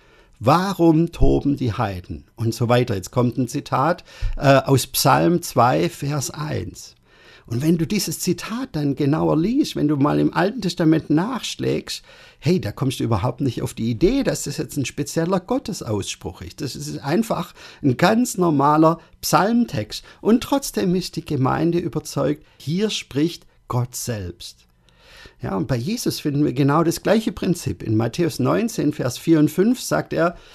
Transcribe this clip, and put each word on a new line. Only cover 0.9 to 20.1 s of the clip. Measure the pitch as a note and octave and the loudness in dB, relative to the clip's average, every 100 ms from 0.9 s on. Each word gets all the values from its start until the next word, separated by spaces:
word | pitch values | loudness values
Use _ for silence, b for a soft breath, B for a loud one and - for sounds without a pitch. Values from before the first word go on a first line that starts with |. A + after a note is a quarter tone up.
| D#3+ E3 | 4 2
toben | - C#3 C#3 C#3+ C#3+ | 4 4 4 0 -2
die | C3 | -2
Heiden?'“ | G2+ G#2+ F#2 - D#2 - | -2 -4 -4 -10 -14 -14
Und | - A2+ | -4 -4
so | - A#2 | -2 2
weiter. | B2 B2 | 2 2
Jetzt | G2 - | -2 -4
kommt | - A#2+ A2+ | 0 0 0
ein | B2 | -4
Zitat, | C#3+ - C3 C#3+ F3+ - B B B | -4 -4 0 0 0 -6 B B B
äh, | C3+ C3+ | 4 4
aus | - C3+ - | 6 0 0
Psalm | - C#3+ C#3 E3 F3 | -2 2 4 4 2
zwei, | - - A#2+ D3 E3+ | 0 2 4 4 0
Vers | - C#3 D3 A#2+ | -4 -6 -4 -6
eins. | - D3+ A#2 F2+ - - _ b b b b b | -8 -6 -6 -6 -12 -20 _ b b b b b
Und | A#2 | -2
wenn | D#3 E3+ | 2 2
du | E3 | 2
dieses | G#3 - D#3+ | -2 -4 -4
Zitat | - F3 - A3+ C4+ | -2 -4 -4 -8 -6
dann | D3+ C#3+ | -4 -2
genauer | C3+ C#3 D#3+ E3+ D3+ | 0 0 2 2 2
liest, | F3+ C4+ - - | 2 0 0 0
wenn | D3 | 0
du | D3+ | 2
mal | C#3+ D3 | 2 4
im | D3 | 2
Alten | D#3+ F#3 B3+ | 2 0 0
Testament | F#3 - D#3+ D#3+ - | -4 0 2 2 2
nachschlägst, | D3+ G3+ C4 - - C3 D3 - - B B B B | 0 0 -4 -8 -6 -2 -2 -4 -12 B B B B
hey, | C3 F3+ | 0 0
da | G#2+ | -2
kommst | - C3 - | -4 -4 -2
du | |
überhaupt | A#2+ A2 B2+ B2+ | 0 0 0 -2
nicht | C#3 - | -2 -2
auf | - | -6
die | - A2+ | -4 -4
Idee, | A#2 F3+ C#4 | 2 2 2
dass | G#3+ D3 | 0 -2
das | - C#3 | -6 -8
jetzt | C#3+ D3 | -6 -4
ein | B2+ | -6
spezieller | - C#3+ - E3+ F#3+ | -6 -6 -2 0 -2
Gottesausspruch | F3+ B3+ B3 G3 - G#2 - - - - | 0 -4 -4 -10 -4 -4 -4 -8 -10 -12
ist. | F2+ - | -16 -10
Das | C#3+ | -10
ist | - C#3+ D3 | -8 -10 -8
einfach | A#2+ F3+ A3 E3 - - B B | -2 -2 0 -4 -6 -12 B B
ein | C#3 B2+ | 0 2
ganz | F3+ A3+ B3 - | 4 4 0 0
normaler | F3 C#3+ C#3+ D3+ D#3+ E3 B B | 2 4 4 6 6 4 B B
Psalmtext. | - D3+ F#3+ A#3+ A#3 - G#2+ - B | 0 2 4 2 0 -2 -6 -10 B